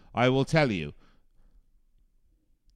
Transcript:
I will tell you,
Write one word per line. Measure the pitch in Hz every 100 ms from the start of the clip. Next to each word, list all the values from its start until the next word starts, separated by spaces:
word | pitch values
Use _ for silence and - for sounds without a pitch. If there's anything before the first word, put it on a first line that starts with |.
| -
I | - 127
will | 131 131
tell | 160 139
you, | 95 73 - - _ _ _ - - _ _ _ _ _ _ _ _ _ _ _